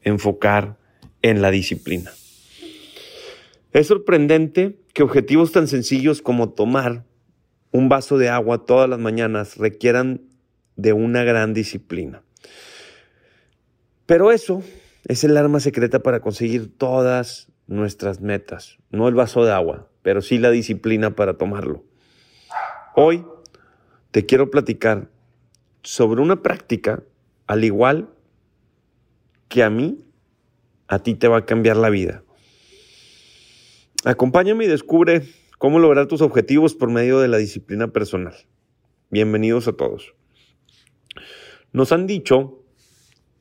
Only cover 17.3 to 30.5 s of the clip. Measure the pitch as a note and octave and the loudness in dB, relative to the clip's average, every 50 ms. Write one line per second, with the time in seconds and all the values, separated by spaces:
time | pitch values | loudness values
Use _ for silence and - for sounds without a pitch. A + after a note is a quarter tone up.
17.3 | - - - _ _ _ _ - G2 G#2 G#2 G#2 G#2 - G2 G2+ F#2 F2 F#2+ G#2 | -12 -20 -20 _ _ _ _ -10 -6 -6 -6 -6 -6 -8 -8 -8 -8 -8 -6 -6
18.3 | G2+ G2 - - - E2 - - _ _ _ _ - G#2 A2+ B2 A#2+ B2 B2 A#2 | -6 -6 -8 -10 -18 -18 -18 -20 _ _ _ _ -4 -2 0 0 2 2 0 0
19.3 | - B2 A#2 A2+ G2+ F#2+ F2 E2 D2+ - - _ _ _ - F#2 G2 G2+ G2 - | 2 0 2 2 2 0 -2 -2 -6 -8 -14 _ _ _ -4 -2 -2 -2 -2 -2
20.3 | B2+ A#2 A#2 A#2+ A#2 A#2+ A2 - A2 - - A2+ A2 G#2+ A2 G#2+ G#2 - G#2 F#2+ | -2 0 2 2 2 2 0 -4 -8 -6 -4 -2 -2 -2 -2 -4 -2 -2 -2 -2
21.3 | F2 - - G2 G2+ G2+ F2 C2 C#2+ C#2 - _ _ _ _ _ _ _ _ _ | -2 -4 -4 -6 -6 -8 -8 -8 -10 -10 -14 _ _ _ _ _ _ _ _ _
22.3 | _ _ _ _ - - - - - - - - - - D3 D#3+ E3+ F3 F3 - | _ _ _ _ -12 -12 -12 -12 -14 -18 -18 -6 0 2 4 4 2 0 -4 -12
23.3 | - - _ _ _ _ _ _ _ _ _ _ _ _ _ _ - A2 G2+ - | -20 -20 _ _ _ _ _ _ _ _ _ _ _ _ _ _ -4 -4 0 2
24.3 | C3 B2+ C#3 A#2+ G#2+ C#3+ A#2+ - A2 - - A2+ G#2+ G2+ G2 - _ _ _ _ | 2 2 2 2 0 -2 -2 -2 -6 -2 0 -2 -2 -2 -6 -14 _ _ _ _
25.3 | _ _ _ _ _ _ _ _ _ _ _ - - - A#2+ G#2+ A2+ A#2+ C#3+ E3 | _ _ _ _ _ _ _ _ _ _ _ -14 -2 0 0 0 2 0 0 0
26.3 | F#3+ F#3 - - F3+ - - - A#2+ - - G#2 A2+ - - _ _ _ _ _ | 0 -2 -2 -6 -6 -6 -6 -8 -8 -4 -4 -6 -6 -6 -10 _ _ _ _ _
27.3 | _ _ _ - G#2 A2 A2 A2+ G2 G#2 A#2+ C3 C#3+ D#3+ - - _ _ _ _ | _ _ _ -6 -4 -2 0 0 0 2 2 2 0 0 -4 -10 _ _ _ _
28.3 | _ _ _ _ _ _ _ _ _ _ _ _ _ _ _ _ _ _ _ _ | _ _ _ _ _ _ _ _ _ _ _ _ _ _ _ _ _ _ _ _
29.3 | _ _ _ - - B2 A2+ G#2+ G#2+ A2+ C#3 E3+ C4+ - - _ _ _ _ _ | _ _ _ -6 0 2 2 2 2 -2 -4 -4 -6 -10 -14 _ _ _ _ _
30.3 | _ _ _ _ | _ _ _ _